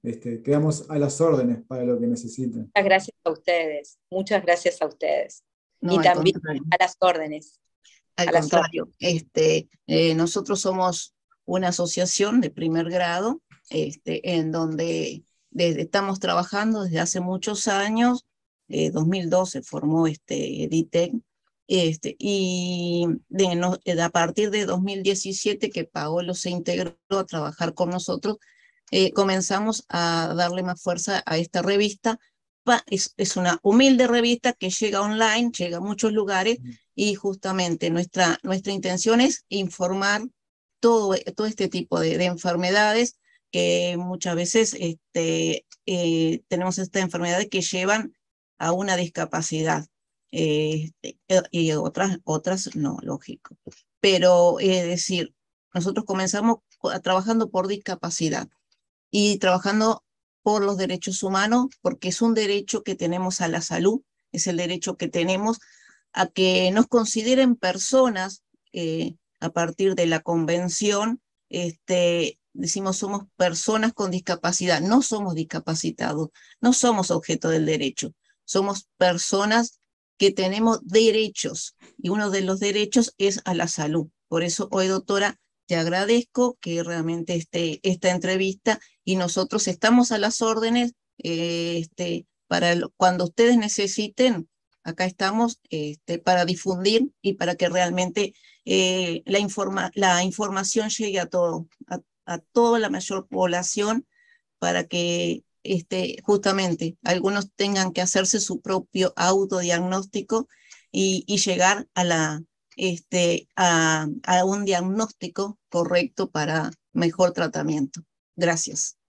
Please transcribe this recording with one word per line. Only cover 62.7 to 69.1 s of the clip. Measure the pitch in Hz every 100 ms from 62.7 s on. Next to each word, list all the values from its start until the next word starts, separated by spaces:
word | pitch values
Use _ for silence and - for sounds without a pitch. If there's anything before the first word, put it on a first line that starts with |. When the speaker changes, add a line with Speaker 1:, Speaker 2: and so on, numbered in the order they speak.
| 214
Speaker 3:
que | 202
tenemos | 185 170 175 185 185
a | 170
la | 160
salud, | 165 175 180 240 _ _ _
es | 175 185
el | 170
derecho | 175 175 190 190
que | 170
tenemos | 175 170 190 214 226 - _ _ _ _
a | - 185
que | - 185 185 185
nos | 202 247
consideren | 240 214 226 220 254 262 233
personas, | 185 185 - 262 254 196 190 196 _ _ _
eh, | 180 165 160 160